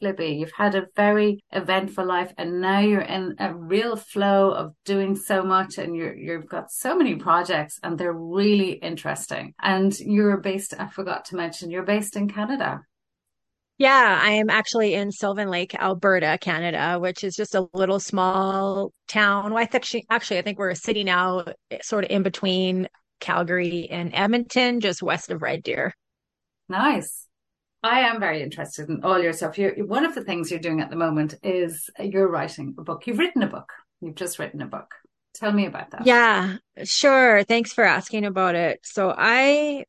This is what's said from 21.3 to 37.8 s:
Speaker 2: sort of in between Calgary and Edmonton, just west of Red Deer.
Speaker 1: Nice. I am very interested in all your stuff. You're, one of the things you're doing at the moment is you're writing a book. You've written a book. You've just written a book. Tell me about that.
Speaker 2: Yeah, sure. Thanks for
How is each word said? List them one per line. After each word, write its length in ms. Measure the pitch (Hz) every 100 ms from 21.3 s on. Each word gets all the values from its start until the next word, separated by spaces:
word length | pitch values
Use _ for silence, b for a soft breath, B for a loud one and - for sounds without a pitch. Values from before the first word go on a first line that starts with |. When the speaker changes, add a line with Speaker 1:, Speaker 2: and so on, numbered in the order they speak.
| 180 170 - _ -
Speaker 2:
sort 240 | - 214 190
of 40 |
in 140 | 196
between 640 | 190 - 196 185 185 185 185 _ _ _
Calgary 720 | - 175 175 180 175 175 -
and 220 | 175 175
Edmonton, 640 | - 202 240 240 247 247 240
just 240 | 202 175
west 260 | 175 165 -
of 120 | 165
Red 200 | 156 156
Deer. 320 | - 135 131 - _ _ _ _ _ _ -
Speaker 1:
Nice. 580 | 190 277 226 156 - - _ _ _ _ _
I 160 | 226 254
am 200 | 240 254
very 200 | 185 156
interested 460 | 139 - 147 - 151
in 160 | 156
all 180 | 185 185
your 120 | 170
stuff. 240 | 160 160 202
You're, 280 | 196 - 208
one 200 | 240 320
of 100 | 254
the 80 |
things 280 | 202 170 160
you're 80 | 170
doing 180 | 165 160
at 100 | -
the 60 | 165
moment 400 | 165 156 151 151
is 460 | 202 185 170 165 - -
you're 300 | 202 190 190
writing 460 | 165 151 - 139 135
a 40 |
book. 240 | 156 156 -
You've 140 | 220
written 240 | 359 262
a 40 | 202
book. 260 | - - - _ _
You've 160 | 170 156
just 240 | 180 -
written 220 | - 147
a 60 | 135
book. 200 | - - - _ _ _
Tell 180 | - 214
me 140 | 208 185
about 260 | - -
that. 140 | - 247
Speaker 2:
Yeah, 500 | 240 233 202 190 190 _ - -
sure. 580 | - 285 269 254 208
Thanks 300 | 196 233 233
for 100 | -